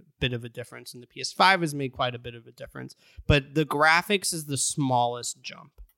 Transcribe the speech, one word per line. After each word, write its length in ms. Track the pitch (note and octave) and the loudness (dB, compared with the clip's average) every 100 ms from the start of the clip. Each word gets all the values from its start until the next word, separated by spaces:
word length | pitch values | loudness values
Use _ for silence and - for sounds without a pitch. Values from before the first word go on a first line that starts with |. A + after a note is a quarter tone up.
| - _ | -20 _
bit 140 | C3 | -4
of 100 | B2 | -4
a 60 | A#2+ | -8
difference, 440 | A#2+ A#2 B2 B2 | -12 -14 -16 -16
and 80 | B2 | -18
the 60 | A#2+ | -16
P 140 | - | -10
S 100 | C3 | -6
five 300 | - F#3+ F#3+ | 2 4 4
has 120 | E3 | 2
made 200 | C#3+ C3+ | -2 -4
quite 200 | - C3 | -2 -4
a 60 | A#2+ | -4
bit 160 | B2 A#2 | -10 -16
of 100 | A#2+ | -18
a 60 | |
difference. 420 | A#2+ A#2+ C3+ C3 - _ - - | -18 -16 -14 -14 -16 _ -4 4
But 300 | D3 C#3 C#3+ | 4 2 -2
the 100 | D3+ | 0
graphics 680 | D3 D3+ E3+ F3 G#3 - | 4 4 4 4 0 0
is 140 | E3 D3 | -6 -4
the 100 | C3+ | -4
smallest 840 | - - C3+ B2+ A#2+ A#2+ A#2 - | -2 -2 0 2 0 -2 -8 -10
jump. 300 | A#2+ - - - - | -14 -18 -20 -20 -20